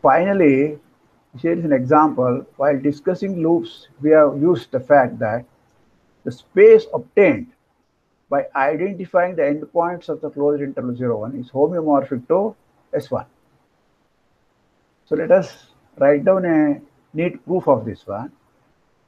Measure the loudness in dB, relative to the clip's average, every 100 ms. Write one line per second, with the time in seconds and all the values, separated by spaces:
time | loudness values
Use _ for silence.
0 | 4 2 2 2 4 2 0 -6 _ _
1 | _ _ _ -8 -6 -4 -2 -2 2 2
2 | 2 0 -2 -4 -8 _ -2 0 -2 -4
3 | -6 -4 -6 -4 0 0 -2 -16 _ _
4 | 2 6 4 2 0 0 -4 -8 2 4
5 | 4 -2 -6 -6 -10 _ _ _ _ _
6 | _ _ -14 -14 _ 6 8 8 4 -10
7 | -4 2 2 2 -6 _ _ _ _ _
8 | _ _ _ -6 -4 -2 -2 -2 -6 -8
9 | -2 -2 0 -2 -2 -2 -4 -4 -4 -6
10 | -10 -10 -8 -2 -2 -2 -6 -8 -8 -6
11 | -4 -4 -6 -12 -10 -2 -2 -2 0 0
12 | -2 -10 -2 -2 -2 -8 _ _ _ -10
13 | -6 -10 -10 _ _ _ _ _ _ _
14 | _ _ _ _ _ _ _ _ _ _
15 | _ -6 2 2 2 -14 _ _ _ 0
16 | 2 2 2 0 2 2 2 -2 -8 _
17 | _ -6 -6 -6 -6 -4 0 0 -2 -12
18 | -12 -12 -12 _ _ _ _ _ _ _